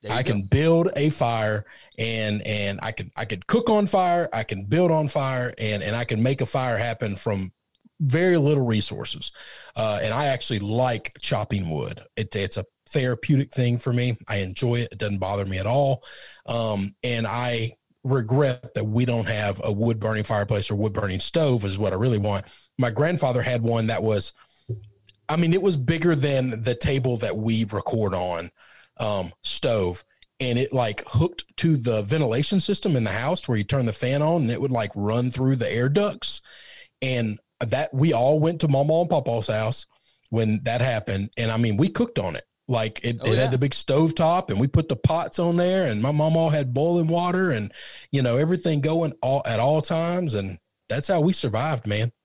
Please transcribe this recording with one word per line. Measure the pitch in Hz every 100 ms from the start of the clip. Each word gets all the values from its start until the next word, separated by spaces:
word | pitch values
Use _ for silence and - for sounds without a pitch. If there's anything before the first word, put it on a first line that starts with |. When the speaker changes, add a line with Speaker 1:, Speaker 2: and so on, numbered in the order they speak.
Speaker 1:
There | -
you | 113
Speaker 2:
I |
Speaker 1:
go. | 127
Speaker 2:
can | 104
build | 98 135 160 165 170 -
a | 147
fire, | 147 120 117 107 104 - - - -
and, | 113 113 107 104
and | - 107 101 101
I | 110
can, | - 104 -
I | 110
could | 98 -
cook | 233 233
on | 214 202
fire, | 196 180 175 170
I | 113
can | 110 98 98
build | 156 180
on | 160 151
fire, | 151 135 131 123 -
and, | 110 104
and | 90 113
I | 120
can | 110
make | 123 135
a | 123
fire | 139 127 110
happen | 117 117 110 95
from | - 98 95 _ _ _ _ _
very | 143 143 180 170
little | 143 147 123
resources. | 110 - - - - - - - - - -
Uh, | 110 104
and | 110
I | 117 143
actually | 131 - 107
like | 104 113 127 113 - -
chopping | - 107 104 104 87
wood. | 76 52 - - -
It, | 85 101
it's | 92 -
a | - _ _
therapeutic | 147 127 120 - 139 139
thing | - 123 120
for | -
me. | 120 123 117 -
I | 101
enjoy | 92 92 123 120
it. | 117
It | 98
doesn't | 104 101
bother | 95 101 95
me | 95
at | 98
all. | 131 139 120 - - - - -
Um, | 117 113 104 98 -
and | 123 117 113
I | 117 123 120 113 - _ _
regret | 131 135 110 131 143 123 - -
that |
we | 107 110 123
don't | 117 101
have | 107 104 90
a | -
wood | 101 117 113
burning | 110 107 101
fireplace | 107 101 104 101
or | 104
wood | 107
burning | 101 101 92
stove | - 170 151 123 101
is | 98
what | 104
I | 95
really | 127 107
want. | 104 98 - - _ -
My | 120
grandfather | 107 151 175 135 123
had | 123 123
one | 117 117 110
that | 113
was, | 113 104 - - _ _ - 113 - _ - _ -
I | 160
mean, | 165
it | 185
was | 196 156
bigger | 123 165 170 156
than | 143 139 127 113
the | 113 120
table | 147 135 131 120
that | 104 104
we | 110 113
record | 107 101 - 117 104
on, | 92 90 87 87 _ - - _ _
um, | 113 101 90 -
stove. | - - 139 110 90 87 - _ - _
And | 127 120
it, | 135
like, | 135 117 104 -
hooked | - 165 - - -
to | 165 151
the | 120 110
ventilation | 98 156 135 117 151 196
system | - 196 208 139
in | 110
the |
house | 101 131 185 -
where | 113
you |
turn | 101 139 117
the |
fan | 101 123 139
on | 151 175
and | 123
it | 120
would, | 135
like, | 123 104
run | 101 104 117 123
through | 127 131 135
the | 107
air | 113 127
ducts. | 156 208 - - - - - - - - _
And | 131 127 113 104 _ _
that, | 117 127 156
we | 135 160
all | 117 127 151
went | 156 170
to | 156
Mama | 135 143 160
and | 170
Papa's | 160 123 117 107
house | 107 110 117 - _ _ _ _
when | 113 110 107 117
that | 120
happened. | 127 110 104 95 101 -
And | 113
I | 113
mean, | 117 104
we | 175
cooked | - - -
on | 92 76
it. | - _ -
Like, | 120 110 -
it, | 120 117
Speaker 1:
Oh, | 110
Speaker 2:
it | 110
Speaker 1:
yeah. |
Speaker 2:
had | 131
the | 127
big | 139 -
stove | - 135 160 160
top, | 160 175 -
and | 98
we | 139
put | 165 160
the | 127
pots | - 160 - -
on | 175 170
there, | 180 190 165
and | 107
my | 127
mama | 151 156 165 165
had | 151 135
boiling | 123 160 175 160
water | 170 180 185 190
and, | 120 101 - - - -
you | 139
know, | 123 120
everything | 156 180 175 151
going | 147 165 160 -
all, | 127 139 123
at | 113
all | 127 156
times. | - 165 170 175 170
And | 110 98 90 _ _ _
that's | 120 147
how | 180
we | 156
survived, | 185 127 107 151 131 110
man. | 104 117 _